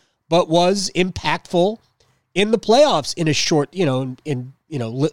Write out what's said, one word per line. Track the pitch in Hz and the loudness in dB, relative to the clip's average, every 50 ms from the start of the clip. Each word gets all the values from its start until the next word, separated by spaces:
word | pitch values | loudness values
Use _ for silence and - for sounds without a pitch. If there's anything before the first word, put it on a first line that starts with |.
| _ _ _ _ _ | _ _ _ _ _
but | - 160 175 170 - | 0 0 0 2 2
was | 160 170 175 180 202 202 185 - - | 2 2 2 2 0 -2 -4 -4 -2
impactful | 175 180 185 - - - 151 160 175 - - - 170 175 208 226 - _ _ _ _ _ _ _ _ _ _ - | -2 -2 -2 -2 -6 -4 -4 -4 -4 -6 -2 0 0 0 0 -2 -6 _ _ _ _ _ _ _ _ _ _ -2
in | 170 208 214 | -2 0 0
the | 226 | 0
playoffs | 208 - - 220 262 302 294 202 156 131 - - | 0 2 4 4 6 6 6 4 0 -2 -4 -4
in | - 165 | -2 0
a | 156 143 | 0 0
short, | - - - 170 147 143 - | 0 0 0 0 0 0 -2
you | - 185 180 | -2 -2 0
know, | 143 127 127 | 0 0 -2
in, | 135 127 127 - - | -4 -6 -10 -10 -8
in, | 151 139 123 123 131 - _ _ | -6 -6 -6 -6 -10 -16 _ _
you | - 160 131 | -10 -8 -6
know, | 117 113 | -6 -6
li-, | 117 131 143 165 | -4 -2 -4 -4